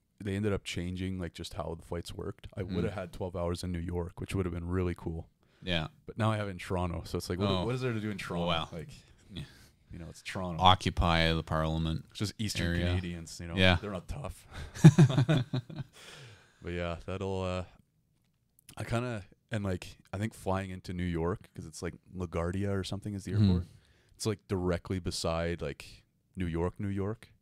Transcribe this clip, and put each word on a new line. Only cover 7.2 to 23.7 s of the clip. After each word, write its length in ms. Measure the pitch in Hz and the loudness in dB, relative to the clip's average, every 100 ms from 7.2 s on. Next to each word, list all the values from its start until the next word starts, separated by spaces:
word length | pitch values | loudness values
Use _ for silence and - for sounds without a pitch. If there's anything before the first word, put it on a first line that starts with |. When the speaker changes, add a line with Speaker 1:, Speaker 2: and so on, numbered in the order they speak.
| - | -4
Speaker 1:
like, 80 | 90 | 0
what, 100 | 101 | 2
Speaker 2:
Oh. 140 | 92 107 | 2 0
Speaker 1:
what 80 | |
is 60 | 127 | -2
there 120 | 127 | -2
to 80 | 113 | -2
do 100 | 107 | -4
in 80 | 98 | -6
Toronto? 280 | - 87 85 | -4 -2 0
Speaker 2:
Wow. 220 | 82 78 | 0 -2
Speaker 1:
Like, 180 | 85 76 - - - - | -8 -12 -16 -20 -20 -16
Speaker 2:
Yeah. 120 | 90 - - - _ _ | -14 -14 -18 -20 _ _
Speaker 1:
you 80 | 87 | -14
know, 80 | 80 | -14
it's 140 | - | -14
Toronto. 400 | - 101 92 82 | -10 -6 -4 6
Speaker 2:
Occupy 680 | 92 92 95 - 87 82 82 | 8 8 4 2 4 4 4
the 100 | 82 | 2
Parliament 600 | - 80 80 80 80 80 - | 0 0 0 0 0 -4 -8
Speaker 1:
It's 80 | - | -6
just 140 | 104 - | -6 -4
Eastern 280 | 104 - 85 | -6 -2 0
Speaker 2:
area. 180 | 85 87 | 2 2
Speaker 1:
Canadians, 520 | 90 87 85 80 - | 0 -2 -8 -10 -12
you 60 | 85 | -4
know? 80 | 90 | 6
Speaker 2:
Yeah. 200 | 92 87 | 6 6
Speaker 1:
They're 100 | 104 | 2
not 180 | 92 - | -8 -8
tough. 380 | 147 139 - - - - - | -8 -8 -10 -14 -12 -12 12
Speaker 2:
<laughs> 640 | 160 156 143 127 123 147 120 | 12 12 8 8 4 2 2
Speaker 1:
<laughs> 300 | 127 - - - - - - 123 - - _ | -4 -6 -12 -14 -16 -20 -20 -20 -20 -20 _
But 100 | 87 | -8
yeah, 220 | 87 87 85 - | -4 -4 -6 -8
that'll, 340 | 95 95 95 | -6 -4 -2
uh, 220 | 92 92 90 - _ _ _ _ _ _ _ _ - - | -2 -4 -6 -14 _ _ _ _ _ _ _ _ -20 -12
I 80 | |
kinda, 400 | 113 117 123 110 98 - _ | -4 -2 -2 -6 -10 -20 _
and, 140 | 110 | -4
like, 320 | 101 92 - - - | -2 -4 -6 -16 -10
I 60 | 98 | -4
think 160 | 113 | -4
flying 360 | - 101 95 95 | -4 -2 -2 -2
into 220 | 92 - | -8 -8
New 120 | 90 | -4
York, 440 | 90 85 82 107 - | -2 0 0 -2 -6
'cause 100 | - | -14
it's, 160 | 85 - | -14 -8
like, 120 | 87 - - | -8 -8 -14
LaGuardia 540 | 90 87 85 85 95 101 | -8 -4 -2 -2 -2 -2
or 140 | 98 | -2
something 300 | 90 98 104 | -2 -6 -6
is 100 | 101 | -6
the 80 | 92 | -2
Speaker 2:
Mm-hmm. 120 | 104 101 | 4 6
Speaker 1:
airport. 160 | 87 87 | 6 0